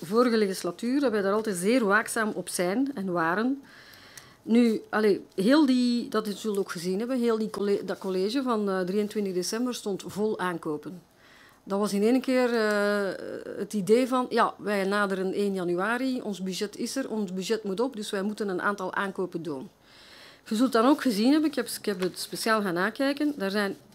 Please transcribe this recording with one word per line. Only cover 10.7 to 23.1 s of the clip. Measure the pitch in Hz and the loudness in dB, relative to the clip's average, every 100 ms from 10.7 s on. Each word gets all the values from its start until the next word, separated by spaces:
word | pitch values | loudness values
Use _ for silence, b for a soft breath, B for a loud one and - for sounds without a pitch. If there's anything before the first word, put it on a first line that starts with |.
| 151 156 180 - b b b b b | -6 -8 -14 -18 b b b b b
Dat | - 196 | -6 -2
was | 208 | 0
in | 196 | 2
één | 214 254 | 4 2
keer, | 262 254 247 | 2 2 2
eh, | 233 214 208 202 208 196 - 95 - - - | 2 2 2 2 0 -2 -4 -8 -10 -8 -8
het | 202 | -6
idee | 214 180 226 254 | -2 4 4 4
van, | 254 247 | 0 0
ja, | 233 208 - | 2 2 0
wij | 196 202 | -4 -2
naderen | 190 208 202 190 190 | 0 0 0 0 -2
één | 190 202 | 0 -2
januari, | 190 175 175 202 240 262 254 | -2 -2 0 0 -2 -2 -4
ons | - 185 | -4 -6
budget | 190 180 208 - | -6 -4 -6 -6
is | 240 269 | -6 -4
er, | - | -4
ons | 214 196 | -4 -4
budget | 185 185 220 | -4 -2 -2
moet | 208 185 | -2 -2
op, | 226 208 | -2 -4
dus | 208 | -6
wij | 202 | -4
moeten | 196 208 208 | -2 -4 -4
een | 180 | -2
aantal | 202 202 185 | -2 -2 -4
aankopen | - 196 190 180 170 | -4 -4 -4 -6 -6
doen. | 165 135 156 _ b b b b b b | -6 -8 -10 _ b b b b b b
Je | - | -4
zult | 214 254 | 0 2
dan | 226 240 | 4 4
ook | 294 | 4
gezien | 262 196 240 | 2 2 4
hebben, | 311 302 | 4 2
ik | 269 | -2
heb, | 233 | -6
ik | - | -6
heb | - 190 | -4 -2
het | 180 156 | -4 -4
speciaal | - 175 226 220 | -10 -4 0 2
gaan | 202 | 2
nakijken, | 170 196 220 269 | 0 0 0 -2